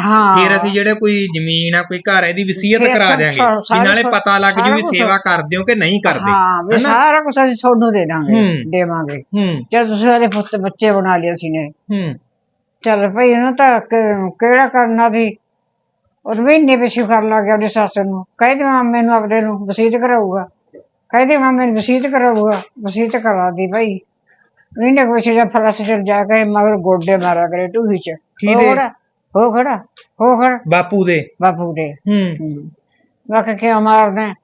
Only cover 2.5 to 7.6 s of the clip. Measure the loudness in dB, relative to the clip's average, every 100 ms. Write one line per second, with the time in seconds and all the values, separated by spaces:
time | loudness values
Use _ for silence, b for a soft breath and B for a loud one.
2.5 | -2 0 2 2 2 2 2 0 0 0
3.5 | 0 0 0 2 2 0 -2 0 2 2
4.5 | 0 0 0 -2 0 0 0 0 -2 -2
5.5 | -4 -2 0 0 0 -2 -2 0 2 2
6.5 | 0 0 0 2 2 2 2 0 0 0
7.5 | 2